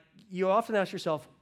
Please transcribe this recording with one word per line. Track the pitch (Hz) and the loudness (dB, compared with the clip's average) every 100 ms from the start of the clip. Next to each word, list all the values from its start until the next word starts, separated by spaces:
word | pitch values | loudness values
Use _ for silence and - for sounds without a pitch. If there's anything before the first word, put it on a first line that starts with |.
| _ - - | _ -20 -12
you | 180 185 | -2 2
often | 202 226 | 2 2
ask | 214 190 | 0 0
yourself, | 190 170 151 - _ | -2 -2 -4 -6 _